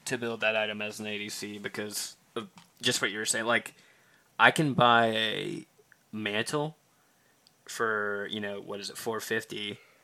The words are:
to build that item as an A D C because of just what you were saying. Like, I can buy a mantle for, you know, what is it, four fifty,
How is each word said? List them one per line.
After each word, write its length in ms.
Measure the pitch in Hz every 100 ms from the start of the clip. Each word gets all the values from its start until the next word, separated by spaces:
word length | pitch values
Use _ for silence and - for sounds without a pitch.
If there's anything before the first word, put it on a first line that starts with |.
| -
to 140 | 123
build 220 | 117 113
that 140 | 110 110
item 240 | 107 104
as 160 | 104 104
an 80 | 107
A 100 | 104
D 100 | 104
C 280 | - 104 104
because 600 | 101 - 104 101 - - _ 117
of 120 | 101 - - -
just 220 | 123 120
what 80 | 117
you 80 | 104
were 80 | 107
saying. 200 | 113 113
Like, 280 | 117 - - - _ _ _ _ -
I 140 | 117
can 240 | 147 151 123
buy 320 | 120 117 113
a 580 | 110 110 98 98 - - _ _ _ _
mantle 640 | 107 107 104 117 151 151 - _ _ _ _ _ _ _ _ -
for, 600 | - 113 107 104 101 101
you 100 | 107
know, 220 | 104 101
what 180 | 95 101
is 120 | 98
it, 80 | -
four 200 | 120 113
fifty, 600 | - 113 - 104 104 98 - _